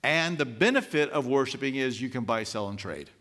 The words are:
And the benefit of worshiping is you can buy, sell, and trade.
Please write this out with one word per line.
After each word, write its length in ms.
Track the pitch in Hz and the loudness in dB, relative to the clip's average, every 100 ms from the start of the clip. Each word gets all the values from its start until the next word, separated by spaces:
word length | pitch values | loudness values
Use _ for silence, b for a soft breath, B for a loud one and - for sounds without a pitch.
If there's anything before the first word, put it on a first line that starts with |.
And 340 | 131 160 165 170 | 4 2 2 0
the 80 | |
benefit 640 | 135 110 208 269 214 151 147 | -2 2 4 4 2 0 2
of 160 | 151 123 | 0 2
worshiping 500 | 135 131 127 139 135 | 2 2 -2 -4 0
is 260 | 131 110 | -2 -2
you 80 | 127 | -4
can 140 | 123 | -4
buy, 180 | 117 113 | 0 -2
sell, 240 | 110 110 101 | -2 -4 -4
and 100 | 101 | -4
trade. 300 | 98 71 71 _ | -8 -8 -10 _